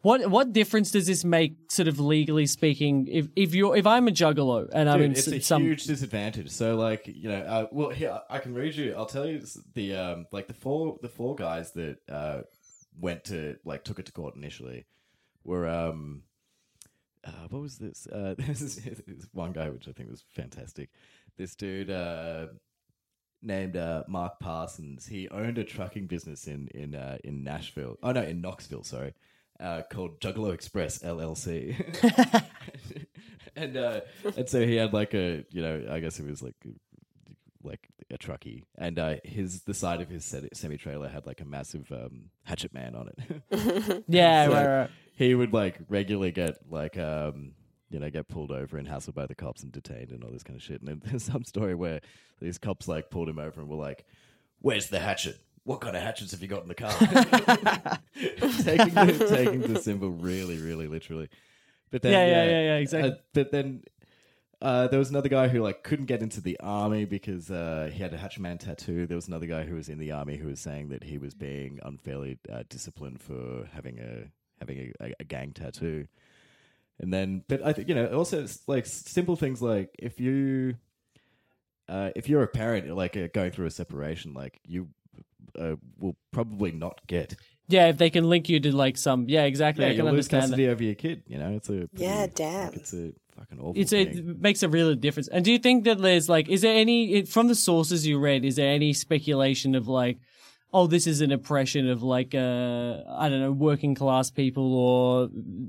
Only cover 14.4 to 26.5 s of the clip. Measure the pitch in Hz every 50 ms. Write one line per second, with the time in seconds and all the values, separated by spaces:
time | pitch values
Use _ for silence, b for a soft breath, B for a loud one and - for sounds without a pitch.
14.4 | 71 73 - - 64 64 62 60 - _ _ _ _ _ _ _ _ _ _ _
15.4 | _ 82 90 90 85 82 82 85 82 82 80 80 76 73 73 71 - _ _ b
16.4 | b b b b b b b b b b b b b b _ _ - - 80 -
17.4 | 82 92 117 135 147 147 131 - 110 104 - - - - - - 101 95 95 -
18.4 | 135 131 147 - 147 143 - - 107 - - - - - - - - - _ 92
19.4 | 85 87 90 82 78 76 65 62 - - 67 - 62 53 60 60 _ _ _ -
20.4 | 65 62 - - 65 - - - 69 - b b b b b b b b b _
21.4 | 95 90 - _ 104 98 95 95 98 92 98 90 87 87 85 80 82 85 82 80
22.4 | 80 80 - - _ _ _ _ _ _ _ _ _ _ _ _ _ _ _ _
23.4 | - 110 98 95 95 92 87 90 82 82 82 78 73 - 95 90 87 87 - _
24.4 | - 92 80 82 82 85 - - 80 71 69 64 - - 110 95 92 - - 98
25.4 | 110 117 120 120 104 - - - 95 90 - 107 98 87 90 85 - 80 73 69
26.4 | - 80